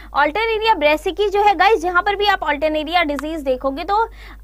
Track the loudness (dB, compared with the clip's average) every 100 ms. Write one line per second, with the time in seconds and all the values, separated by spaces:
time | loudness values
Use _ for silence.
0 | -6 0 0 0 -2 0 0 2 2 2
1 | -2 -2 0 2 2 4 4 2 2 0
2 | 0 0 0 0 0 -2 0 -2 -2 0
3 | 0 -2 -6 -6 -4 -2 -2 -4 -2 0
4 | -2 -6 -20 -8